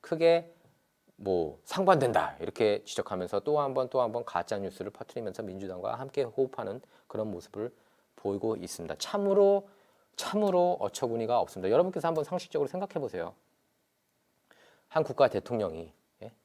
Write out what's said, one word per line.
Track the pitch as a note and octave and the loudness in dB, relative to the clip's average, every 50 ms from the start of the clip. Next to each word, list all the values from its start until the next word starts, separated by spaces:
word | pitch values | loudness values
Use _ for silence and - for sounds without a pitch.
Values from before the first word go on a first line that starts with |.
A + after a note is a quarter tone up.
크게 | - - E3+ D#3+ E3 E3 E3 E3+ E3+ E3+ - _ _ - _ _ _ _ _ _ _ _ _ | -4 -4 -2 4 6 6 6 6 2 -2 -18 _ _ -20 _ _ _ _ _ _ _ _ _
뭐 | _ - G2 F#2 F2+ E2 D2+ C#2 - _ | _ -2 0 2 2 2 0 -4 -12 _
상반된다 | - - F3 F#3+ F#3 F#3+ D#3 C3+ A#2+ A2 F#2 D#2 - - - | -8 -2 2 6 6 8 8 6 4 4 2 0 0 -4 -8
이렇게 | E2+ - - - A2+ G#2+ G2+ - - | -10 -10 -2 2 2 2 2 0 -2
지적하면서 | - - - G2 - G#2 F#2 F2+ F2 - G2+ | -8 -6 -6 -4 -4 -4 -4 -4 -2 -4 -4
또 | - D3 D3+ D3 | 0 0 0 0
한 | C#3+ C#3 C3 | 0 0 0
번, | C3+ C3 B2 | -2 -2 0
또 | - C3 | 0 0
한 | B2 A2+ G#2+ | 0 0 -2
번 | A#2+ A#2+ | -6 -8
가짜 | - - F2 E2+ - A2 G2+ | -4 -4 -4 -4 -2 -4 -4
뉴스를 | G2 F#2 F2+ - F#2+ G2+ | -4 -8 -8 -8 -10 -10
퍼뜨리면서 | - - A2+ - - A#2+ A2+ G#2 F2+ - A2 | -10 -12 -16 -12 -10 -8 -8 -8 -8 -8 -8
민주당과 | G2 F#2 G2 G2 F#2+ F#2 F2+ F#2 A2 A#2 | -8 -8 -8 -8 -10 -8 -6 -6 -6 -6
함께 | A#2+ C3 C3+ - C#3+ C3+ | -6 -8 -6 -4 -4 -4
호흡하는 | A#2 A2+ - C3+ C3 - - A2+ F#2+ G2+ B2+ - _ _ - _ _ | -2 0 -2 -2 -2 -2 -8 -6 -6 -8 -8 -12 _ _ -20 _ _
그런 | - G#2+ G#2+ A2 | -6 -4 -4 -4
모습을 | G2 F2 - - - G2+ G#2+ B2 - _ _ _ _ _ _ _ _ | -6 -8 -12 -12 -8 -8 -8 -8 -8 _ _ _ _ _ _ _ _
보이고 | - - G2+ G2 G2+ G2+ A2 A2 | -6 -4 -2 -2 0 0 -2 -2
있습니다. | - F2+ F2 - - F2 E2 D#3 - | -2 -6 -10 -10 -10 -8 -8 -8 -8
참으로, | - - - G3+ G3+ G3 G3 G3+ G3+ G3 G3+ G3 G3 - - _ _ _ _ _ _ _ _ | -8 -4 -2 0 2 4 6 6 6 6 6 4 0 -4 -20 _ _ _ _ _ _ _ _
참으로 | - - - - G#3 G#3+ G3+ F#3 F3+ F3 F3+ F3+ - | -10 -8 -2 0 0 2 4 4 4 4 4 2 0
어처구니가 | - G2+ - - - A#2+ A#2 A#2 A2+ A2 A#2+ A#2 | -4 -6 -4 -4 -4 -2 -2 -2 0 2 2 2
없습니다. | - - - F#2+ F#2 F#2+ | 2 0 -4 -4 0 2
여러분께서 | A2 C#3+ F3+ F#3 F3+ E3 C#3+ E3 | 4 4 4 2 0 -2 -2 0
한번 | E3 D#3 D3 | 0 0 -2
상식적으로 | - F3+ F3+ - - - D#3 D3 C3+ | -2 -4 -6 -6 -4 -2 -2 -2 -2
생각해 | - F#3 G3 F#3+ - | -2 -6 -8 -4 -4
보세요. | E3 C#3 A2+ - F2+ E2+ F2 F#2+ _ _ _ _ _ _ _ _ _ _ _ _ _ _ _ _ _ _ _ _ _ _ _ - _ - _ _ _ _ _ | -6 -6 -4 -6 -6 -8 -8 -10 _ _ _ _ _ _ _ _ _ _ _ _ _ _ _ _ _ _ _ _ _ _ _ -20 _ -20 _ _ _ _ _
한 | - D#3+ D#3 | -2 -2 0
국가 | - B2+ - C#3 A#2+ | 0 4 4 4 4
대통령이, | - G2+ - - A#2+ A2 G#2 F2+ D#2+ D#2+ E2 E2 - _ _ _ _ _ F#2+ | 4 0 -4 -2 -2 -2 -2 -2 -4 -6 -12 -12 -16 _ _ _ _ _ -18
예? | A2+ - _ _ | -18 -18 _ _